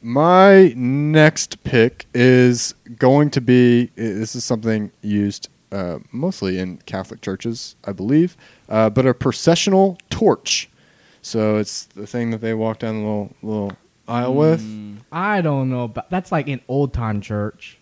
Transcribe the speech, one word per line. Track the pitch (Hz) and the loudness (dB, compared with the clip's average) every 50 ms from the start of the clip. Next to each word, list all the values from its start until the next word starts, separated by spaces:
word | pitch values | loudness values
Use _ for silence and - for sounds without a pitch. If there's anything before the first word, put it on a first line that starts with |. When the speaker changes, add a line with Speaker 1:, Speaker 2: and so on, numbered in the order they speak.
Speaker 1:
my | - 117 120 139 156 170 180 185 190 202 196 196 190 170 117 | -8 -2 0 2 4 4 6 8 8 8 10 8 8 6 4
next | 127 123 123 135 143 147 151 156 156 151 156 156 - - - - - _ | 0 -2 -2 0 0 0 2 4 6 6 6 4 0 -10 -10 -12 -14 _
pick | - - 120 113 127 - _ - _ _ | 0 2 4 4 2 0 _ -20 _ _
is | 123 120 127 127 127 123 123 123 117 - - - _ _ - 120 113 | 2 4 6 6 6 6 4 2 0 -4 -8 -10 _ _ -20 -6 _
going | 135 127 135 143 147 147 | 2 4 4 4 4 2
to | - 143 | 0 -2
be, | 120 117 127 123 123 120 120 120 123 117 _ - | 0 4 4 6 6 6 4 2 0 -2 _ -8
i-, | |
this | 113 113 98 101 113 110 - | -8 -6 -6 -6 -8 -8 -8
is | 127 | -10
something | - - 123 110 107 113 110 110 104 101 _ _ | -6 -4 -6 -4 -2 -2 -2 -2 -4 -8 _ _
used, | - 107 104 104 101 101 101 - - - _ _ _ _ | -8 -4 -2 0 -2 -2 -4 -8 -16 -20 _ _ _ _
uh, | - 98 92 87 82 64 - _ | -8 -8 -6 -6 -8 -10 -12 _
mostly | - 117 147 185 185 - 101 95 92 92 | -10 -6 -6 -6 -6 -4 -6 -4 -4 -4
in | 92 92 87 - _ | -6 -8 -10 -14 _
Catholic | - - 95 92 - 92 - | -10 -10 -10 -10 -10 -14 -12
churches, | - - 95 - - 117 113 117 - - - _ - | -10 -10 -10 -8 -8 -10 -10 -10 -12 -18 -18 _ -12
I | - | -12
believe, | 98 85 92 110 139 156 175 180 _ _ _ _ _ _ _ - | -10 -8 -4 0 2 2 2 0 _ _ _ _ _ _ _ -4
uh, | 107 110 110 107 | 0 0 0 2
but | 104 131 127 | 2 2 0
a | 131 | 0
processional | 120 - - 135 113 - - 165 165 170 - 202 190 190 196 196 180 _ - _ | 0 0 -2 -4 -4 0 2 2 2 2 2 2 4 4 2 2 0 _ -12 _
torch. | - - 233 196 120 - _ - - - - _ _ _ _ _ _ _ _ _ _ _ | -6 0 2 2 2 0 _ -6 -6 -6 -6 _ _ _ _ _ _ _ _ _ _ _
So | _ - - 113 107 107 107 107 | _ -8 -4 -2 0 0 0 -2
it's | 104 - - - - | -2 -4 -8 -12 -14
the | _ _ 98 104 | _ _ -18 -16
thing | 104 - 120 117 117 | -10 -8 -6 -6 -4
that | 113 107 | -6 -6
they | 117 113 113 | -6 -6 -4
walk | 110 110 110 110 - | -2 -4 -4 -4 -6
down | - 113 110 | -6 -6 -6
the | 110 | -6
little, | 107 107 107 104 101 92 - _ | -6 -4 -6 -6 -6 -10 -14 _
little | - 107 107 107 101 101 95 _ _ _ _ _ _ - | -10 -8 -6 -6 -6 -8 -10 _ _ _ _ _ _ -8
aisle | 117 120 123 123 127 | -6 -4 -4 -2 -2
with. | 143 151 156 160 165 | 0 2 0 0 -2
Speaker 2:
Mm. | 110 110 107 107 107 104 104 107 120 _ | -4 -12 -14 -14 -14 -16 -18 -20 -20 _
Speaker 3:
I | - 165 185 208 214 196 | -10 -6 -4 -4 -2 -2
don't | 170 156 143 139 131 131 | -2 -2 -2 -2 -4 -4
know, | 127 123 123 117 | -4 -6 -6 -8
but | 107 117 - _ | -8 -12 -10 _
that's, | 175 185 185 - | -8 -8 -6 -4
like, | 190 160 135 147 | -6 -6 -4 -6
in | 139 123 _ - | -10 -10 _ -6
old | 127 139 143 135 - | -2 -2 -2 -2 -4
time | 120 120 110 107 104 | -6 -4 -4 -4 -6
church. | 98 - 110 104 104 107 - _ - - - _ | -6 -6 -6 -6 -6 -6 -10 _ -20 -20 -20 _